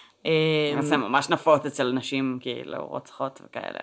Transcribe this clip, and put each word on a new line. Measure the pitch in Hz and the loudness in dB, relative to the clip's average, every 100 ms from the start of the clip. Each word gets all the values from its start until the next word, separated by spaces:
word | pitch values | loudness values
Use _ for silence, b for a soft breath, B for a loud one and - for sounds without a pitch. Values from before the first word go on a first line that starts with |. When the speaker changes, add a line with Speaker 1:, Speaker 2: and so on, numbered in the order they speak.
| B _ 156 | B _ 0
Speaker 1:
אמ, | 160 160 156 147 147 | 2 2 2 0 0
Speaker 2:
זה | 147 147 | 2 0
ממש | 107 135 - | 2 0 2
נפוץ | 156 - 147 143 | 2 6 4 4
אצל | 127 127 | -2 0
נשים, | 131 117 135 135 123 | 0 -2 -2 -2 -4
כאילו, | 127 120 73 - - | -6 -8 -8 -10 -8
רוצחות | 131 - - 135 135 - | -10 -12 -8 -8 -8 -14
וכאלה, | - - - | -12 -10 -10